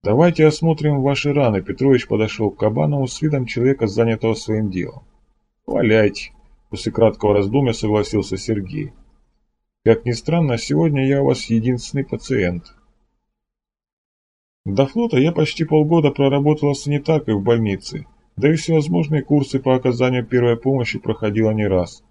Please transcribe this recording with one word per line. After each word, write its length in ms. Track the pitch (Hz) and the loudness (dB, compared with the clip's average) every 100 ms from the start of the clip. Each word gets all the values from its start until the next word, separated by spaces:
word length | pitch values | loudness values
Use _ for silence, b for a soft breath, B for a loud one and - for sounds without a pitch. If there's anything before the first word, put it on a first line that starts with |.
"Давайте 440 | 101 117 175 170 156 | 0 4 4 4 2
осмотрим 560 | 151 165 151 151 143 | 2 -2 0 0 0
ваши 300 | 135 139 147 | 0 0 0
раны", — 280 | 143 123 98 | 2 2 0
Петрович 440 | 95 92 135 127 - | -4 -2 2 2 2
подошёл 440 | 107 107 - 104 | -2 -2 -2 -4
к 80 | - | 0
Кабанову 480 | 107 117 151 143 131 | -2 0 0 0 -4
с 140 | - | -4
видом 240 | 156 147 123 | -2 -2 -4
человека, 400 | - 127 139 110 | 0 0 0 -2
занятого 480 | 107 113 110 113 | 0 0 0 -2
своим 360 | 110 - 110 104 | -2 -4 -4 -2
делом. 320 | 92 - - _ _ _ _ _ _ - | -4 -8 -12 _ _ _ _ _ _ -6
"Валяйте", — 680 | - 107 110 104 - - - _ _ _ | -2 2 4 2 -2 -18 -20 _ _ _
после 200 | 104 113 | -8 -6
краткого 440 | - 113 - 104 | 2 0 2 0
раздумья 380 | 104 98 131 131 | 0 0 0 -2
согласился 680 | 110 107 107 101 107 104 - | -2 -2 -2 0 -4 -4 -8
Сергей. 540 | - 107 95 98 - - _ _ _ _ _ _ _ _ | -4 -4 -4 -10 -10 -14 _ _ _ _ _ _ _ _
"Как 220 | 110 113 123 | 2 2 0
ни 60 | |
странно, 440 | 117 - 170 151 117 | -4 -2 0 0 -2
сегодня 500 | - 147 165 143 135 | -2 0 2 2 2
я 160 | 139 | 2
у 40 | 139 | 2
вас 180 | 160 - | 0 0
единственный 580 | 226 117 123 - 139 | 0 0 -2 -4 -6
пациент". 680 | 131 110 - 123 90 87 - _ _ _ _ _ _ _ _ _ _ _ _ _ _ _ _ _ _ _ | -4 -8 -4 -2 -2 -4 -12 _ _ _ _ _ _ _ _ _ _ _ _ _ _ _ _ _ _ _
До 220 | 101 98 135 | -4 0 0
флота 320 | 233 233 131 | 0 0 2
я 140 | 151 | 2
почти 320 | 165 156 - | 0 -2 -2
полгода 460 | 156 156 151 170 151 | 0 2 4 2 2
проработала 640 | 143 139 143 143 147 143 | 2 2 2 2 2 0
санитаркой 640 | 139 143 147 143 156 - | -2 -2 -4 0 -2 0
в 80 | 104 | -2
больнице, 640 | 101 117 107 95 - - - _ _ - | 2 2 2 -4 -8 -14 -14 _ _ -2
да 140 | 135 | 0
и 60 | 160 | 0
всевозможные 680 | 165 160 147 175 147 151 | 0 0 0 -2 0 -2
курсы 360 | 135 147 135 135 | 2 0 0 -2
по 160 | 131 | 0
оказанию 500 | 131 131 120 127 127 | 2 0 0 0 0
первой 320 | 113 123 120 117 | 0 0 2 0
помощи 420 | 131 135 117 110 | 0 -2 -2 -6
проходила 520 | - 110 107 104 110 | -6 -4 -2 0 0
не 160 | 107 104 | 0 0
раз. 380 | 92 87 - _ | 0 -2 -10 _